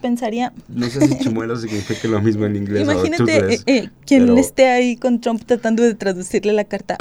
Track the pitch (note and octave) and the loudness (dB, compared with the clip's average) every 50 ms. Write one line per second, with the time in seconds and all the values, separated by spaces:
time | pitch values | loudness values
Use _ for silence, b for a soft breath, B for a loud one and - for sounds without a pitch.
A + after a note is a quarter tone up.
0 | - B3 A#3+ A#3+ B3+ A3 A3 A#3 B3 - - - - - - A#2+ A#2+ A#2+ B2 C#3 | -2 -4 -2 -2 -4 -4 -4 -4 -6 -6 -8 -14 -18 -10 -6 -4 -4 -4 0 0
1 | D3+ C#3 C3 C3 C3 B2 A2 A2+ A2+ A2+ B2 A#2 A2+ G#2+ G#2+ G#2 G2 - A2 - | 2 2 2 -2 -2 -4 -2 -4 -4 -4 -6 -6 -6 -6 -6 -6 -6 -6 -6 -4
2 | - A2+ A2 G2+ G#2 A2+ G#2+ G#2+ G#2+ G#2 G#2 G2+ G2+ G2 G#2 G2+ G2+ - - - | -2 -2 0 0 0 0 0 0 -2 -2 -2 -4 -4 -4 -2 -2 0 0 0 0
3 | F#2 - E4 F4 - - - - - G3 A#3 - - A#3+ C#4 A3+ F#3+ - - _ | 0 0 0 0 0 2 2 2 2 0 -2 -2 0 0 0 0 0 -4 -12 _
4 | - - C#4 B3+ B3 A#3+ A#3+ C4 C4 - - - C4 B3+ B3 B3 B3+ B3 A#3 A#3+ | 0 2 4 4 6 6 4 4 2 2 2 4 4 4 4 2 2 0 -2 -2
5 | - B3+ A#3+ A#3 - A#3 A3+ A3 - - B3 A#3 - A3+ A3+ A3+ A#3+ A#3 G#3 - | 0 0 0 0 0 -2 -4 -4 -2 -2 -2 0 0 0 2 2 2 2 2 0
6 | G3+ G3 F#3 F3 F3+ - - G3 G3 G#3 G#3+ G#3 G3+ - G3+ G3 - - F3+ - | -2 -4 -4 -4 -6 -4 -4 -2 0 0 0 0 -2 -4 -8 -8 -6 -8 0 2